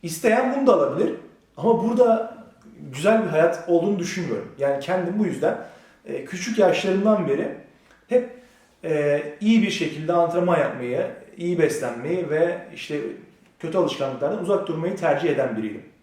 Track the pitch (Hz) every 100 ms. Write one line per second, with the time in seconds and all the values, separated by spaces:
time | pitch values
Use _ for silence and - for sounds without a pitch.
0 | 170 - 233 226 254 277 262 180 143 -
1 | - - - _ _ - 196 - 214 233
2 | 240 220 - - - _ - - 147 131
3 | 185 220 190 151 165 - - 170 202 196
4 | 170 - 151 110 - - 139 139 151 185
5 | 175 208 202 139 151 - - - - _
6 | - 123 - 180 233 220 185 - 196 190
7 | 208 208 156 139 202 - - _ _ _
8 | _ 247 247 - - _ _ _ 165 151
9 | 147 143 - - 208 226 196 - 151 143
10 | 160 175 170 175 175 165 139 123 123 131
11 | 190 - - - 170 175 156 - 123 120
12 | 135 180 151 156 170 170 - - - 147
13 | - - - _ _ _ 160 180 156 -
14 | 135 127 143 214 175 196 - 160 170 196
15 | 165 143 165 131 131 110 110 98 - _